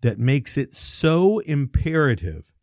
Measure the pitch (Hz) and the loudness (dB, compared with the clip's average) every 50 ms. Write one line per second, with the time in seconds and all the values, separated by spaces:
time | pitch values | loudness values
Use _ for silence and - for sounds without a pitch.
0 | - 127 104 104 117 127 135 143 123 - - - 135 - - - - - - - | 0 0 0 0 0 0 0 0 0 -2 -2 -2 -2 -4 -4 -2 0 0 0 2
1 | - 160 160 170 180 196 208 220 - - 156 143 143 127 _ - - 165 160 160 | 2 2 2 4 2 2 2 0 -2 -2 -2 -2 -2 0 _ -2 -2 0 0 2
2 | 156 139 117 101 - 95 78 78 76 - _ _ | 2 2 2 0 -4 -8 -10 -10 -14 -20 _ _